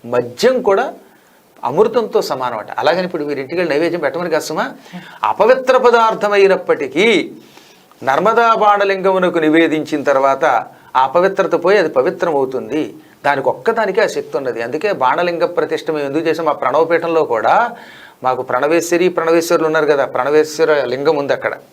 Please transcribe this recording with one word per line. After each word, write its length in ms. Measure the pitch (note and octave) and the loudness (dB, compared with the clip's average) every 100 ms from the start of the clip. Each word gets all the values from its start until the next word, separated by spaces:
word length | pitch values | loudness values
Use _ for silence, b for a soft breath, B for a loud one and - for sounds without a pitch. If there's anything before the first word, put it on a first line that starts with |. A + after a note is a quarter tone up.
| A#2+ | -2
మద్యం 420 | B2 A#2+ - A#3 B3+ G3 | -2 -2 0 0 2 2
కూడా 160 | G3 C#4+ - b b b b b - A#2+ | 2 0 -8 b b b b b -10 -4
అమృతంతో 500 | D3 A#3 B3 G#3+ G#3+ - | 0 2 0 0 -2 -2
సమానం 300 | C#3 B2+ A2+ | -4 -4 -6
అంట. 100 | G2+ - | -8 -2
అలాగని 260 | C3 E3+ F3+ | 0 0 -2
ఇప్పుడు 160 | F3 D3 | -6 -6
మీరు 120 | C#3 | -6
ఇంటికి 160 | C3 E3+ | -6 -4
వెళ్ళి 120 | F3 | -2
నైవేద్యం 280 | C#3+ E3+ - | 0 -2 -2
పెట్టమని 280 | C#3+ D#3+ F3 D3+ | -4 -4 -2 -4
కష్టమా? 280 | - D#3+ B3+ C4+ B F3+ B B G#2+ | -4 -6 -6 -10 B -18 B B -4
అపవిత్ర 440 | - G#3+ C4 B3+ B3+ | 2 4 4 4 4
పదార్థమైనప్పటికీ 1200 | A#3 A#3 A3+ - G#3 G3+ F#3+ F3+ F3+ D#3 C3+ D3 A3 F#3+ A2 - B B B B B _ B2 | 6 4 2 0 0 4 4 4 0 -2 0 0 2 2 -2 -12 B B B B B _ -2
నర్మదా 400 | C#3 G3 A3+ A#3 A3 | 2 2 4 2 4
బాణలింగమునకు 760 | G#3 G3+ G3+ F#3+ F#3+ F#3+ F#3 E3+ D#3 | 4 4 2 0 0 2 0 2 2
నివేదించిన 540 | D#3 D#3+ D#3 D3 D3+ C3+ | 4 2 0 -2 -2 0
తర్వాత 340 | C3+ C3+ C3+ D#3 A#2+ - B B B2+ | 2 2 2 0 0 -2 B B 0
ఆ 60 | C3 | 2
అపవిత్రత 460 | F3 F#3 F#3 E3+ E3+ F3 | 2 2 0 0 0 2
పోయి 120 | G3+ | 2
అది 80 | D#3 A2+ | 2 0
పవిత్రమవుతుంది. 800 | D3 - F3+ C#3+ C3 C3 A2 D3 A#2 - B B C#3+ | 0 -2 -2 0 -2 -4 -6 -6 -6 -10 B B -2
దానికి 200 | C#3 B2 | 0 -2
ఒక్కదానికే 480 | - - A3+ G#3 F#3+ G3 | -2 -2 0 -2 0 0
ఆ 20 | D3 | -2
శక్తి 180 | - D3+ | -6 -6
ఉన్నది. 200 | C3 A2+ A#2 | -6 -6 -6
అందుకే 240 | D3+ G#3 D#3+ | -4 -4 0
బాణలింగ 400 | B2+ D3+ F3 E3+ E3+ E3+ | 0 0 -2 -2 -2 -2
ప్రతిష్ఠ 260 | D3+ D#3 - D3+ | -2 -4 -4 -4
మేము 100 | C#3+ | -4
ఎందుకు 160 | C#3+ E3 | -2 -2
చేసాం? 160 | D#3+ D#3+ | -2 -2
మా 80 | C#3+ | -2
ప్రణవపీఠంలో 600 | B2+ C#3+ D#3+ E3 E3+ E3 D3 A2+ | 0 0 2 0 0 0 0 0
కూడా 200 | A2 F3+ A#3 A#3 B B B B B2+ | 2 2 0 -6 B B B B -4
మాకు 160 | B2+ B2+ | -4 -2
ప్రణవేశ్వరి, 580 | B2+ D3 E3+ D#3+ E3+ F3+ F3 | -2 0 0 0 0 0 0
ప్రణవేశ్వరులు 480 | E3 E3+ D#3+ E3+ D#3+ | 0 0 2 0 2
ఉన్నారు 160 | D#3 D3 | 0 2
కదా, 120 | C#3+ B2+ B2 | 0 0 -2
ప్రణవేశ్వర 680 | C3 D3+ D3+ D3+ D#3+ D3 B2 | 0 2 0 0 2 2 0
లింగం 240 | B2+ C#3+ D3+ | -2 0 0
ఉంది 100 | C#3 A#2+ | -2 -2
అక్కడ. 180 | A2 - - | -4 -6 -14